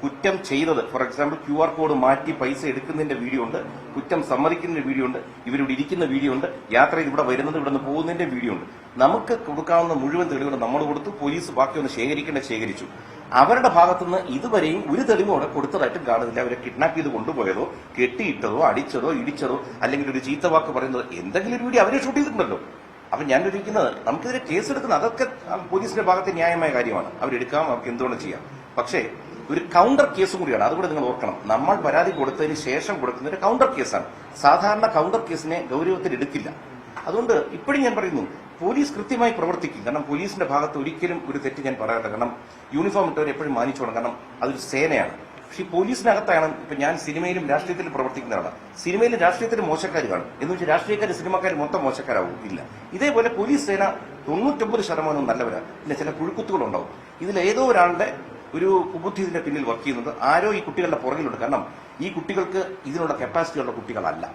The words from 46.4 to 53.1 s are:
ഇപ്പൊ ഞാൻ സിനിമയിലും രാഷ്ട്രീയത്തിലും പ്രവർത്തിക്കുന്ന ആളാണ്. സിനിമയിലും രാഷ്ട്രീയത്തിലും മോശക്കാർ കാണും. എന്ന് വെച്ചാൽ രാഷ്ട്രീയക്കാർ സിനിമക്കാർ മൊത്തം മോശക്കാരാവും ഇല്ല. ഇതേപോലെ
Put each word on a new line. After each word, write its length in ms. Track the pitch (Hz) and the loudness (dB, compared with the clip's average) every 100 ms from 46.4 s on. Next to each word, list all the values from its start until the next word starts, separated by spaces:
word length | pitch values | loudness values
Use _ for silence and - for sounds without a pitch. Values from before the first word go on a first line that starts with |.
| 156 151 | 4 -2
ഇപ്പൊ 140 | - 143 | -8 -2
ഞാൻ 220 | 143 165 | 0 0
സിനിമയിലും 520 | - 151 180 180 151 | -4 -4 -2 -2 2
രാഷ്ട്രീയത്തിലും 440 | 143 - 175 170 | 0 0 -4 -4
പ്രവർത്തിക്കുന്ന 420 | 135 131 143 120 110 | -2 -4 -4 -4 -4
ആളാണ്. 160 | - - - - | -4 -8 -18 -8
സിനിമയിലും 420 | - 190 233 240 | -2 2 4 6
രാഷ്ട്രീയത്തിലും 480 | 170 180 226 226 180 | 4 4 0 0 0
മോശക്കാർ 380 | 156 190 170 131 | 0 0 -2 0
കാണും. 260 | 92 - - | -2 -4 -8
എന്ന് 120 | 139 | -4
വെച്ചാൽ 160 | 180 160 | -2 2
രാഷ്ട്രീയക്കാർ 420 | 165 180 208 208 | 2 2 0 0
സിനിമക്കാർ 440 | - 165 185 185 165 | -2 -2 0 0 0
മൊത്തം 280 | 143 190 | -2 0
മോശക്കാരാവും 560 | 139 - 135 110 87 87 | 0 -2 0 0 0 -4
ഇല്ല. 220 | 113 92 - - - | -8 -8 -10 -16 -12
ഇതേപോലെ 360 | 185 285 | 0 2